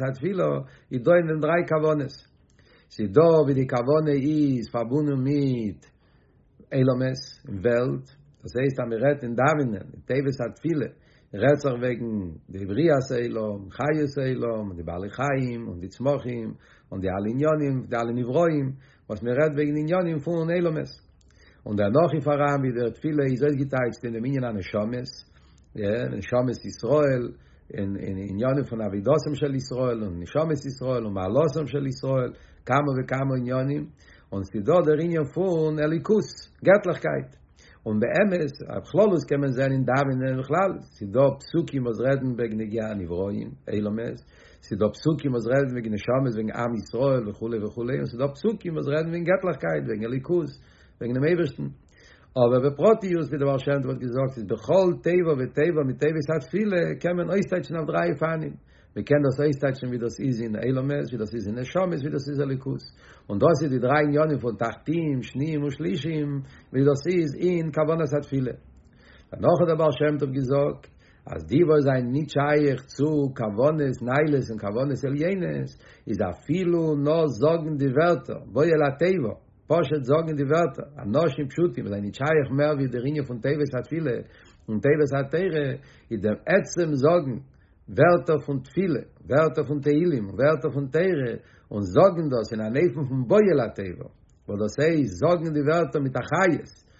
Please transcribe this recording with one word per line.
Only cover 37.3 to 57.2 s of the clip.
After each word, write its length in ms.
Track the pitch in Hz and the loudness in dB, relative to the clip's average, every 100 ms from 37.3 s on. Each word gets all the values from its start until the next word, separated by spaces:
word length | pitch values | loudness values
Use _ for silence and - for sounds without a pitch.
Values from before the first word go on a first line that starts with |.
| - _ _ - - 110 | -14 _ _ -20 -12 -4
און 140 | 107 | 0
ביי 100 | 117 156 | 2 2
אמת, 320 | 208 175 147 - 120 | 2 2 -2 -6 -10
אויף 160 | 101 - | -10 -2
כללות 320 | 165 214 170 - | 4 4 4 0
קען 120 | 143 | 0
מען 100 | 139 | 0
זען 200 | 123 135 | 2 2
אין 120 | 135 127 | 2 2
דאווינען 500 | 131 139 127 131 131 | 2 2 0 -2 -2
בכלל. 320 | 131 160 190 - | 0 2 2 -2
עס 240 | - - | -10 -12
איז 100 | 101 | -2
דא 160 | 113 139 135 | 4 4 4
פסוקים, 420 | - 165 - 139 120 | -4 -2 0 -2 -2
וואס 140 | 110 127 | 0 2
רעדן 260 | 135 127 117 | 0 0 -2
וועגן 220 | 117 110 | -2 -2
די 220 | 110 113 107 104 | -4 -4 -4 -4
נברואים, 480 | 85 87 101 104 - - - | -6 -4 -4 -4 -8 -12 -6
עולמות. 480 | 104 104 110 117 123 - - - - | -4 -2 -4 -6 -10 -16 -20 -20 -18
עס 100 | - | -8
איז 80 | 101 | 0
דא 80 | 107 - | 0 0
פסוקים, 360 | 151 147 143 | 0 0 0
וואס 140 | 123 113 | -2 2
רעדן 200 | 135 139 | 2 2
וועגן 200 | 123 113 | -2 -4
נשמות, 400 | 104 - 127 135 | -4 0 2 2
וועגן 200 | 110 110 110 | -2 -4 -4
עם 120 | 117 113 | -4 -4
ישראל, 420 | - 113 139 131 104 | -4 0 2 2 0
וכולי, 280 | 104 113 113 | -6 -4 -4
וכולי. 300 | 104 117 120 | -4 -6 -4
און 100 | 143 | -4
עס 80 | 139 | -4
איז 80 | 117 | -4
דא 60 | 139 - | -4 -2
פסוקים, 360 | 214 220 170 | -2 -2 -4
וואס 140 | 156 139 | -4 -2
רעדן 220 | 151 165 | -2 -2
וועגן 180 | 170 170 | -2 0
גאטלעכקייט, 540 | 190 185 143 165 156 135 | 0 0 -4 -2 -4 -4
וועגן 180 | 107 113 | -4 -4
אלוקות, 440 | 131 135 175 147 - - - - - | -4 -2 -2 -2 -8 -20 -20 -20 -10
וועגן 160 | 117 | -4
דעם 100 | 127 | 0
אייבערשטן. 440 | 147 175 151 - 139 - _ _ - - - 127 | 2 2 0 -4 -10 -10 _ _ -20 -20 -6 2
אבער 240 | 117 127 | 4 4
ביי 120 | 139 139 | 2 4
פרוטיוס, 480 | 190 220 196 170 139 | 4 4 2 -2 -2
ווי 100 | 151 | -2
דער 80 | 139 | 0
בעל 100 | 135 143 | 0 0
שם 140 | 139 | -2
טוב 100 | 131 | -2
האט 80 | 127 | -4
געזאגט, 320 | 120 127 131 117 | -4 -2 -2 -2
איז 80 | 104 | -4
בכל 380 | 110 - 180 185 175 | -4 2 4 4 2
תיבה 300 | 165 180 165 139 | 2 2 2 0
ותיבה 420 | 127 - 165 156 135 | 0 0 0 2 0
מיט 120 | - | 0
תיבת 260 | 147 160 139 160 | 0 0 -2 -2
התפילה, 460 | - 190 214 180 165 - | -2 -2 0 0 0 -2
קען 140 | 170 | -2
מען 120 | 180 | -2